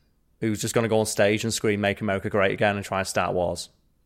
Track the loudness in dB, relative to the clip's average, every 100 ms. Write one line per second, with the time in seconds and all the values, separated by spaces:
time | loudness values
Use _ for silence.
0 | _ _ _ -6 -4 -2 -2 0 2 2
1 | 2 2 2 2 -2 -2 0 0 0 0
2 | -2 -2 0 2 2 2 0 0 -2 -4
3 | -2 -2 0 0 -2 -4 -10 _ _ _